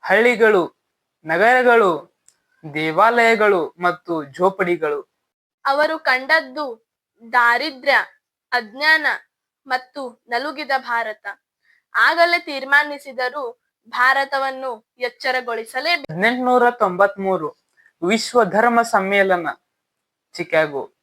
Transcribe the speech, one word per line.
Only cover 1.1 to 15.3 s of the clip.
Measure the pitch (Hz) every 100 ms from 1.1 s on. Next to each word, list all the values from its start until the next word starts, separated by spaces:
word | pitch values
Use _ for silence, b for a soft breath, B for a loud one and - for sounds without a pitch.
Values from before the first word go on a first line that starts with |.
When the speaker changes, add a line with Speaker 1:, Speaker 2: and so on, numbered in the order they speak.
| _ 151
Speaker 1:
ನಗರಗಳು, | 165 220 254 247 233 202 156 123 _ _ _ _ _ 156
ದೇವಾಲಯಗಳು | 147 156 156 160 240 233 226 214 196 151 _
ಮತ್ತು | 175 165 - 165
ಝೋಪಡಿಗಳು. | 143 135 185 190 180 175 156 143 - _ _ _ _ _ 277
Speaker 2:
ಅವರು | 277 311 320
ಕಂಡದ್ದು | 294 254 262 320 269 262 285 226 _ _ _ _ 233
ದಾರಿದ್ರ್ಯ, | 240 240 240 302 269 262 247 - _ _ _ _
ಅಜ್ಞಾನ | 247 220 240 302 311 285 214 _ _ _ _ 269
ಮತ್ತು | 254 - 294 262 226 _
ನಲುಗಿದ | 240 285 285 285 269
ಭಾರತ. | 247 233 220 214 202 202 _ _ _ _ _ -
ಆಗಲೇ | 233 330 339 349
ತೀರ್ಮಾನಿಸಿದರು, | 339 277 262 285 294 285 285 240 254 285 254 - _ _ _
ಭಾರತವನ್ನು | 240 247 269 269 269 269 262 262 220 _ _
ಎಚ್ಚರಗೊಳಿಸಲೇಬೇಕು. | 247 240 269